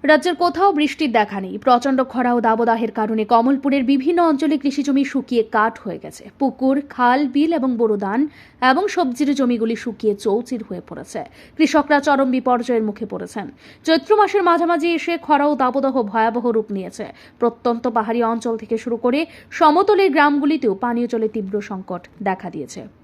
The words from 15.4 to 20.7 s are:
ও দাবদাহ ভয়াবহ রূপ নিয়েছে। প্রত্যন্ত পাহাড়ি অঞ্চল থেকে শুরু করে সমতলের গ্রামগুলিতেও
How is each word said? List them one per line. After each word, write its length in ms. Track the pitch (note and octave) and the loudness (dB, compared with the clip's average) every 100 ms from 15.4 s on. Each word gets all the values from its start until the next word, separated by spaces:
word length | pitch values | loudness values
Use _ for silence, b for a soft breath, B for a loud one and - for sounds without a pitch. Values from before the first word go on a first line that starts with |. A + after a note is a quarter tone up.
| D4 | 2
ও 80 | C#4 | 0
দাবদাহ 480 | B3+ C4 C4+ C4 | 0 0 0 -2
ভয়াবহ 460 | G#3+ A3+ A3 A#3 A#3+ | -2 0 0 0 -2
রূপ 220 | A3+ A3 | -2 -2
নিয়েছে। 340 | G3 F3+ - G#3 B B _ | -8 -8 -12 -16 B B _
প্রত্যন্ত 480 | A#3 A#3 B3 A#3 B3 | -2 -2 -4 -2 0
পাহাড়ি 360 | A3+ G#3+ A#3 | -2 0 0
অঞ্চল 340 | A#3 A3+ A#3 A3+ | 0 0 -4 -6
থেকে 200 | G#3+ A3+ | -4 -6
শুরু 200 | A#3 A#3 | -4 -2
করে 280 | B3 C#4 D#4+ B B | 0 0 -4 B B
সমতলের 600 | - D#4+ D#4 G4+ G4 F#4+ | 2 4 6 4 4 4
গ্রামগুলিতেও 640 | C#4+ C#4+ C#4+ C#4+ D#4 B3+ | 4 4 4 0 0 0